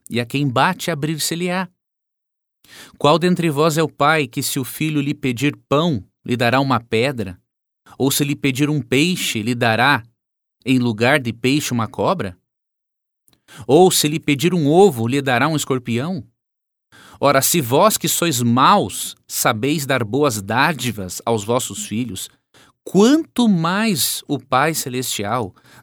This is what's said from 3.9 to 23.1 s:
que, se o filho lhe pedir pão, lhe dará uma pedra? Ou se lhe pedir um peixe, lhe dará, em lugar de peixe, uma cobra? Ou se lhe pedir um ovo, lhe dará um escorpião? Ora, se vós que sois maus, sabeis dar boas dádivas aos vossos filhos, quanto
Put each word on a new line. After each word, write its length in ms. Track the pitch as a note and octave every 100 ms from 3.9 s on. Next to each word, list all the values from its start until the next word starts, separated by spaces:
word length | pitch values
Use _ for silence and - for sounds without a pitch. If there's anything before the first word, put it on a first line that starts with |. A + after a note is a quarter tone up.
| - C#3+ D#3+ C3
que, 160 | C#3+
se 160 | C3 C#3+
o 60 |
filho 360 | B2 - D#3 D3
lhe 140 | C#3+
pedir 420 | D3 C3+ A#2+ C#3+ C#3+ -
pão, 380 | C#3 E3+ A#2+ - _ -
lhe 100 | A#2+
dará 240 | A#2+ C3
uma 180 | C#3 A#2
pedra? 640 | A#2 A2+ C3 B2+ F#2 F2 _ _ _ _ _ -
Ou 140 | C3+
se 120 | -
lhe 140 | C#3+ C#3+
pedir 320 | C3+ C3 D3
um 140 | D3+
peixe, 580 | A#2+ B2+ E3+ F3+ - A2+
lhe 140 | G#2+
dará, 480 | B2 A#2 A2 C3 C#3 A2+ _ _ _ _ _
em 160 | A#2+ B2+
lugar 400 | A#2+ G#2+ A#2 D3
de 140 | A2+
peixe, 400 | A#2 B2+ D3 -
uma 160 | A#2+ G#2+
cobra? 480 | - A2 F#3 G2+ F2 _ _ _ _ _ _ _ _ _ _ _ - -
Ou 240 | D3 F#3
se 180 | - D3+
lhe 120 | D#3
pedir 320 | - C#3+ C3+
um 160 | F3+ C#3
ovo, 400 | E3 G3+ A#2+ A#2
lhe 140 | C#3
dará 260 | C3 A#2+ D3
um 80 | D#3
escorpião? 640 | - C3 A#2+ A#2 D#3 F#3+ - _ _ _ _ _ _ - - -
Ora, 220 | C#3 C3+
se 180 | - F3
vós 380 | A#2 C#3 G#3 -
que 80 | D#3+
sois 340 | - E3+ B2
maus, 760 | A#2+ A#2+ D3+ G3+ G#2+ - - - -
sabeis 580 | - C#3+ G#2+ C3 D#3
dar 200 | C3+ C3
boas 360 | G#2+ B2+ D3 G#2+
dádivas 800 | G2 A2 D#3 E3+ B2+ G#2 F#2 - -
aos 160 | A2+
vossos 420 | G2+ B2 - G2+
filhos, 460 | G#2+ G#2+ B2 F#2+ - _ _ _ _ _
quanto 640 | - F#3 A3